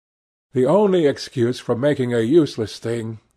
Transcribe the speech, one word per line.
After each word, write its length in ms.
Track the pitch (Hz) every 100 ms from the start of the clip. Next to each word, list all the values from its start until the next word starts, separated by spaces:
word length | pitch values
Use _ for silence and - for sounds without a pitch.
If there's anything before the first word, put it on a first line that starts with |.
| _ _ _ _ _
The 140 | 127 127
only 400 | 185 208 185 147
excuse 520 | 127 - - 120 123
for 160 | - 117
making 380 | 143 143 123
a 60 | 120
useless 580 | 113 165 147 - 107 -
thing 420 | 113 117 110 113 _